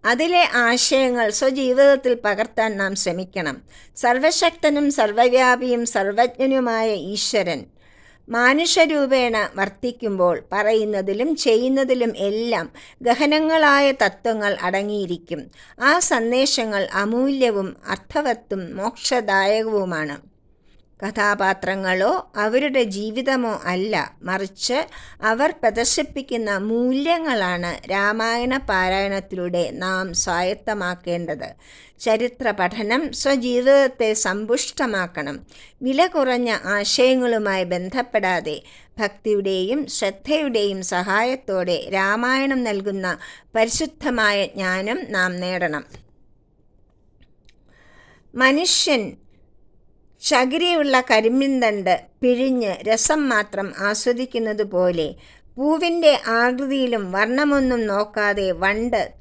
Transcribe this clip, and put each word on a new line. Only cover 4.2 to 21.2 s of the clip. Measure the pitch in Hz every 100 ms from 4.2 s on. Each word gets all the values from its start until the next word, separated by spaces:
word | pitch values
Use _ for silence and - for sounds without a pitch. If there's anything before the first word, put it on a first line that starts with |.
| 302 349 339 330 311 294 285
സർവവ്യാപിയും | 285 220 208 247 247 254 247 247 240 233
സർവജ്ഞനുമായ | 214 196 208 240 240 262 269 247 226 226 202 156
ഈശ്വരൻ | 202 - 233 185 147 92 _ _ _ - _ -
മാനുഷരൂപേണ | 233 247 277 339 - 320 302 269 262 247 220 202 -
വർത്തിക്കുമ്പോൾ | 196 196 247 240 226 196 180 165 -
പറയുന്നതിലും | 196 208 220 214 208 190 202 269 302
ചെയ്യുന്നതിലും | 269 226 254 269 262 254 233 208
എല്ലാം | 202 214 233 214 165 - - -
ഗഹനങ്ങളായ | 240 254 294 302 311 320 302 277 277
തത്വങ്ങൾ | 269 202 - 233 220 208 196
അടങ്ങിയിരിക്കും. | 180 190 208 208 185 170 - 165 131 - - -
ആ | 254 330
സന്ദേശങ്ങൾ | - 269 226 254 269 - 220 202 196
അമൂല്യവും | 190 202 233 269 277 247 208 190 - -
അർത്ഥവത്തും | 190 - 320 294 233 - 190 175 -
മോക്ഷദായകവുമാണ്. | 208 - - 254 214 196 196 220 220 214 185 165 151 143 - _ _ _ _ _ _ _
കഥാപാത്രങ്ങളോ | 196 220